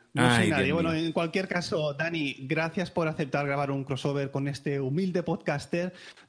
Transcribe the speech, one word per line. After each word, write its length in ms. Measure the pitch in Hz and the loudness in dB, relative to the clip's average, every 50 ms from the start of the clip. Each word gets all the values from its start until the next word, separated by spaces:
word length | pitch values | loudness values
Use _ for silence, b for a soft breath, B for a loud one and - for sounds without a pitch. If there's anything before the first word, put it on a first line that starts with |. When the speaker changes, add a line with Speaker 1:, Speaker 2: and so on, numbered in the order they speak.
| _ _ - | _ _ 2
Speaker 1:
No 100 | 123 123 | 4 6
Speaker 2:
Ay, 80 | 123 120 | 6 6
Speaker 1:
soy 100 | 117 113 | 6 6
Speaker 2:
Dios 100 | 107 101 | 4 4
Speaker 1:
nadie. 140 | 98 95 - - | 4 2 2 2
Bueno, 180 | 170 165 165 160 | 2 2 2 0
Speaker 2:
mío. 60 | 160 165 | 0 0
Speaker 1:
en 60 | 165 | 0
cualquier 360 | 156 185 170 165 - 196 190 | 0 0 -2 0 0 -2 -2
caso, 460 | - - 175 170 - 208 165 151 151 139 | 0 -2 -4 -2 -2 -2 0 0 -2 -2
Dani, 440 | 139 160 165 170 165 147 139 - - | -4 -4 -2 -2 -2 -2 -2 -4 -6
gracias 500 | 135 131 156 156 160 160 160 196 175 165 | -4 -2 0 0 0 -2 -2 -4 -4 -2
por 180 | - 180 165 | -2 0 0
aceptar 380 | 156 151 - 156 131 - 143 143 | 0 0 -2 -2 -2 0 0 0
grabar 240 | 143 139 143 143 139 | 0 0 0 0 0
un 140 | 139 139 135 | -2 -2 -2
crossover 480 | - 139 127 - 147 139 143 139 135 | -2 -4 -2 0 0 0 0 -2 -2
con 160 | - 139 139 | -2 -2 -2
este 320 | 143 139 - - 151 139 139 | -2 -4 -4 -4 -2 -2 0
humilde 420 | 135 131 139 170 196 185 170 180 | 0 0 0 0 0 0 0 -2
podcaster. 720 | 165 175 165 160 - - 147 143 - - - 170 175 180 B B B B B B B | -2 -2 -4 -2 -2 -2 -2 -2 -4 -4 -2 -2 -2 -4 B B B B B B B